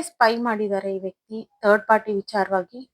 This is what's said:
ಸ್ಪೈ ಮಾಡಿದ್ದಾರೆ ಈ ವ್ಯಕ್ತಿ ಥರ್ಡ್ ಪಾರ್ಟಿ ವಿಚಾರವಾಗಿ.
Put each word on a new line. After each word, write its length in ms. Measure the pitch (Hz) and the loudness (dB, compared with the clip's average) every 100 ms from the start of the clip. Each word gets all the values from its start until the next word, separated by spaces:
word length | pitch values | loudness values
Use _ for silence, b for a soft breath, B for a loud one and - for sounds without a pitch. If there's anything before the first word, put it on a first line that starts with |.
| 330 | 0
ಸ್ಪೈ 240 | - 226 233 240 | 2 2 2 -2
ಮಾಡಿದ್ದಾರೆ 420 | 214 208 196 196 190 | -2 -2 -2 -4 -6
ಈ 20 | 185 | -8
ವ್ಯಕ್ತಿ 320 | - - 220 - - | -12 -14 -14 -14 0
ಥರ್ಡ್ 220 | 208 208 - | 4 4 4
ಪಾರ್ಟಿ 240 | 214 214 196 | 2 2 -4
ವಿಚಾರವಾಗಿ. 600 | - 208 190 190 180 247 254 | -2 -2 0 -2 -4 -12 -18